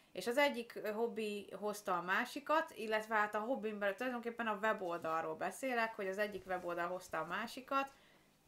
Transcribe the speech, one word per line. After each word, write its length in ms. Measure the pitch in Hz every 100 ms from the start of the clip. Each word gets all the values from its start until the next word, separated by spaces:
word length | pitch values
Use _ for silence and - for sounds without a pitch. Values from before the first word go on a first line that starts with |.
| -
És 160 | - 233
az 100 | 247
egyik, 420 | 285 233 233 202
ö, 80 | 208
hobbi 640 | 214 233 208 214 208 196 190
hozta 380 | 208 208 - 180
a 40 |
másikat, 720 | 175 196 240 294 285 311 320 -
illetve 400 | 220 220 214 220
hát 200 | 214 214
a 40 |
hobbin 400 | 220 269 220 208
belül 160 | 202 196
tulajdonképpen 520 | 254 240 233 226 233
a 120 | 208
weboldalról 720 | 220 214 180 170 160 160 165 156
beszélek, 600 | 175 202 269 240 226 226
hogy 120 | 190
az 100 | 190
egyik 280 | 208 190 185
weboldal 420 | 185 180 170 175
hozta 320 | 180 - 160
a 60 | 160
másikat. 640 | 185 233 - 254 269 277 - - - - _